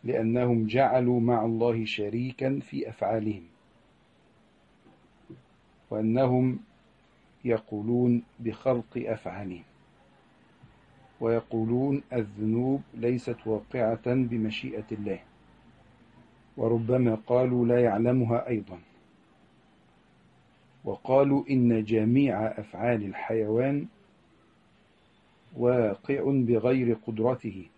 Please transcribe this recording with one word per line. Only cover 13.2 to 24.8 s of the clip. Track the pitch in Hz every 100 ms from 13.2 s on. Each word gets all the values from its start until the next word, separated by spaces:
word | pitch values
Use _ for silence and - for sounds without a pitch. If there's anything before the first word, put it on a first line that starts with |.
| 123 117 113
واقعة | 104 - 131 113 117 123
بمشيئة | 127 120 117 110 107 131 113 107
الله"، | 107 104 92 - _ _ - - _ - _ _ - - _ _ -
وربما | 113 117 113 127 123 110
قالوا: | - 123 127 123 120
"لا | 120
يعلمها" | 120 101 120 127 117 117 -
أيضاً، | 113 95 90 - _ _ _ _ _ _ _ _ _ _ _ _ _ _ _ _ _ _ _
وقالوا: | - 101 - 131 139 139 139
"إن | 131 120 113
جميع | 107 110 110 127 139 98 110
أفعال | - 98 92 117 113
الحيوان | 101 - - 113 107 113 135 143 160 _ _ _ _ _ _ _ _ _